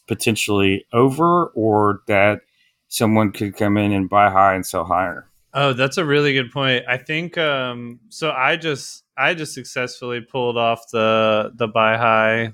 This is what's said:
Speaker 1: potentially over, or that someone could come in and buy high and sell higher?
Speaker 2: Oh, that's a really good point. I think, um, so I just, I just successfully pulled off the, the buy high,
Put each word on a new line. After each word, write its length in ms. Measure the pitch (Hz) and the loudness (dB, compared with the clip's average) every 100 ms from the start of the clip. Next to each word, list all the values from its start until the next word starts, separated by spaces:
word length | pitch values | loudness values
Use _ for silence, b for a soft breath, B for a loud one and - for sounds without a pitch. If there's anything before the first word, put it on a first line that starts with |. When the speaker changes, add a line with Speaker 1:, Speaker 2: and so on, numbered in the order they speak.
| - | -8
Speaker 1:
potentially 800 | 113 123 107 - 101 98 95 - | -4 -2 -2 0 2 2 0 -2
over, 540 | 117 135 135 170 175 165 | 2 2 2 2 2 0
or 540 | 120 110 104 104 98 - | -2 2 2 2 -2 0
that 340 | 101 101 104 - _ _ _ _ | 2 2 0 -8 _ _ _ _
someone 420 | - 110 110 104 | -2 2 4 2
could 240 | - 104 - | -2 -6 -2
come 220 | 104 104 | 0 0
in 140 | 104 | 0
and 180 | 98 92 | -2 2
buy 200 | 101 101 | 4 4
high 240 | 95 98 | 6 4
and 120 | 95 90 | 2 -4
sell 180 | 92 | -6
higher? 460 | 87 90 92 - - _ _ | -2 -2 -2 -6 -16 _ _
Speaker 2:
Oh, 200 | 139 139 | -2 -2
that's 240 | 123 131 190 | 0 -2 -2
a 80 | 156 | 0
really 280 | 143 147 | 2 2
good 180 | 135 120 | 0 -4
point. 320 | 143 135 123 123 | -4 -2 -2 -2
I 100 | 123 | -6
think, 400 | - 156 170 175 | -4 -8 -6 -4
um, 640 | 156 139 127 120 120 120 _ | -2 -2 -6 -8 -14 -18 _
so 220 | - 156 | -8 -6
I 260 | 131 135 165 | 0 0 0
just, 460 | 160 139 - - _ - | -4 -6 -10 -18 _ -2
I 160 | 143 | -2
just 200 | 175 147 | -2 -8
successfully 680 | 135 117 135 127 - 123 120 | -12 -10 -8 -8 -8 -8 -8
pulled 360 | 113 131 123 117 | -8 -4 -2 0
off 340 | 117 117 - | 0 -2 -4
the, 600 | 113 110 110 110 107 107 - | -2 2 2 2 0 -2 -4
the 120 | 117 | -2
buy 300 | 113 110 113 | 2 2 2
high, 560 | 117 110 110 113 113 | 2 4 2 0 -4